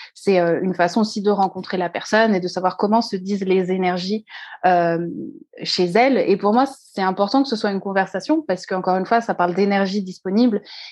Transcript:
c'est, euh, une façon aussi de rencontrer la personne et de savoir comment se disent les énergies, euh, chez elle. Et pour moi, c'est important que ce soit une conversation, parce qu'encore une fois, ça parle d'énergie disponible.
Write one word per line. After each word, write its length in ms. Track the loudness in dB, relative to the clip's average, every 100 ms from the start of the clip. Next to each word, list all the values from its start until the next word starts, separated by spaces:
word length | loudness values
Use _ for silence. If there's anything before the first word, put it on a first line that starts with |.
| -20
c'est, 240 | -6 0 2
euh, 220 | 4 2
une 140 | 0 0
façon 240 | 2 2
aussi 220 | 0 0
de 80 | 0
rencontrer 460 | 2 0 -2 -8 -4
la 120 | -4
personne 480 | -6 0 2 4 2
et 40 |
de 60 | -2
savoir 300 | -2 -2 0
comment 260 | 0 2
se 140 | 0 -4
disent 280 | -4 -4
les 280 | 0 0 0
énergies, 520 | 0 0 -2 -4 -6 -8 -18 -18 -2
euh, 440 | 2 4 2 0 -4 -8 -12 -14 -20 -12
chez 220 | -6 -2 2
elle. 320 | 4 4 2
Et 180 | 2 2
pour 160 | 2
moi, 140 | 2 0
c'est 360 | -4 _ -4
important 400 | -2 0 0 2
que 60 | 0
ce 80 | -2
soit 160 | -2
une 80 | -4
conversation, 600 | -2 -2 -2 -4 -2 -2 0
parce 180 | -4
qu'encore 320 | -4 -4 0 0
une 80 |
fois, 160 | 2 0
ça 140 | 0
parle 200 | 0 0
d'énergie 480 | 2 2 2 0 -2
disponible. 600 | -6 -8 -2 2 2 2 -6 -20 -18